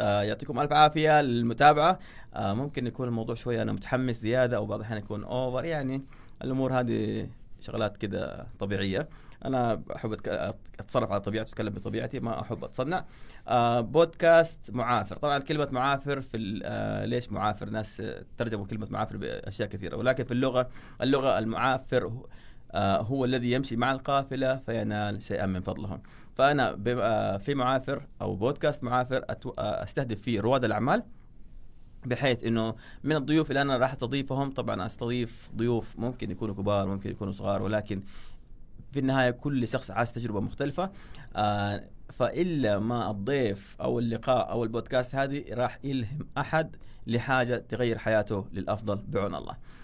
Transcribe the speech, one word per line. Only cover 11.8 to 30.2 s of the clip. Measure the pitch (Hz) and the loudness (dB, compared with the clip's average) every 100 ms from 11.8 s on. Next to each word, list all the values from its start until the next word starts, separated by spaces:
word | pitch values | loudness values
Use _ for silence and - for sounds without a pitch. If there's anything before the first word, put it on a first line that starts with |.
| 101 110 120 131 | -4 -4 -4 -4
ما | 117 110 | -4 -4
أحب | - 120 | -4 -6
أتصنع. | - - 131 185 - - - - - | -6 -4 -2 -2 -4 -12 -16 -14 0
آه، | 123 120 120 | 4 4 2
بودكاست | 113 151 170 - 165 165 165 - - | 4 4 4 4 8 8 8 0 -6
معافر. | 120 117 120 101 - | -2 2 2 0 -2
طبعًا | 147 143 | 0 0
كلمة | 135 151 139 | 0 0 0
معافر | 131 139 139 143 139 | 2 2 2 0 -4
في | - 113 | -4 -4
ال-، | 101 107 - | -4 -4 -4
آه، | 110 107 104 104 | -2 -2 -2 0
ليش | 123 - | -2 -2
معافر؟ | 104 104 104 104 | -2 0 -2 -4
ناس | 110 104 - 104 - - - | -6 -6 -8 -8 -8 -14 -4
ترجموا | 117 107 98 | -2 -2 -4
كلمة | 107 101 | -6 -4
معافر | 101 107 101 | -4 -4 -4
بأشياء | 62 - - 98 101 | -6 -6 -8 -4 -4
كثيرة، | 101 92 - | -4 -6 0
ولكن | 123 131 | 2 2
في | 117 | 0
اللغة، | 120 131 127 123 - - - | 0 2 2 0 -6 -16 -4
اللغة | 127 139 131 98 | 2 4 4 2
المعافر | 110 98 127 127 - 127 87 | 2 0 2 0 0 0 0
هو، | 117 - - - - - | -6 -10 -16 -18 -18 -6
آه، | 90 98 95 | 2 4 4
هو | 110 135 127 | 2 2 4
الذي | 131 120 | 4 4
يمشي | 127 135 117 | 2 2 2
مع | 120 | 2
القافلة | 131 - 139 - 131 131 131 | 2 2 2 2 0 0 0
فينال | - 113 110 107 104 98 | -2 -2 0 0 0 -2
شيئًا | - - 95 | -4 0 0
من | 92 | 0
فضلهم. | 92 - 98 78 - - - - | -2 -4 -6 -8 -12 -20 -12 4
فأنا | 135 143 113 | 4 6 2
ب-، | - 104 | 0 -2
آه، | 123 107 107 107 98 | 2 2 2 2 -2
في | 139 139 | -2 0
معافر | 123 131 135 139 - - | 2 0 0 -6 -8 -6
أو | 151 - | -4 0
بودكاست | 117 151 151 - | 0 2 0 0
معافر | 120 127 127 131 | 0 0 2 -2
أتو-، | - - 123 - | -2 -6 -6 -4
آه، | 107 - | -2 -2
أستهدف | 101 - 131 104 | -2 -4 -2 -2